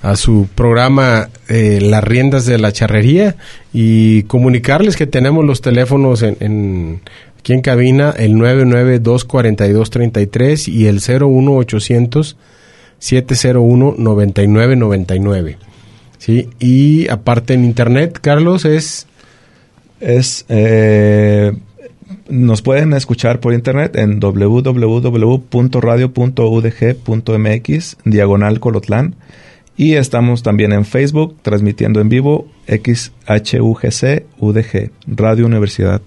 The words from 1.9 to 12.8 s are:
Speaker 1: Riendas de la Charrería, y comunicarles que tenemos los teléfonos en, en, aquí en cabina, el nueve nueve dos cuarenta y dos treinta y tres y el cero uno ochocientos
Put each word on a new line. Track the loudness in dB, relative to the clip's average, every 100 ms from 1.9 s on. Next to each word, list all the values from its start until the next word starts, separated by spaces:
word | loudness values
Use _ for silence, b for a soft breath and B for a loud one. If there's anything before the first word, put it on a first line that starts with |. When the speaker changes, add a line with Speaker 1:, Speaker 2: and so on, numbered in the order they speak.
| 2
Speaker 1:
Riendas | 0 0 2 0 0
de | 0
la | 0
Charrería, | -2 0 2 2 2 0 -2 B B B
y | -2 2 4 4 2
comunicarles | 2 0 2 0 0 0 0 0
que | -2
tenemos | 0 0 2
los | 0 0
teléfonos | 0 0 0 2 2 0
en, | -2 -2
en, | -4 -2 -4 -4 -6 -10 B B B -14
aquí | -2
en | -2
cabina, | 0 2 2 2 0 0
el | 0 2
nueve | 2 2 2
nueve | 2 2 2
dos | 0 -2 -2
cuarenta | -2 0 0 0
y |
dos | 2 0
treinta | -2 -2 0
y | -2
tres | 0 0 0 -2
y | 0 2
el | 0
cero | 0 0 2
uno | 2 2 0
ochocientos | 0 -4 0 0 0 -2 -4 -10 b b b b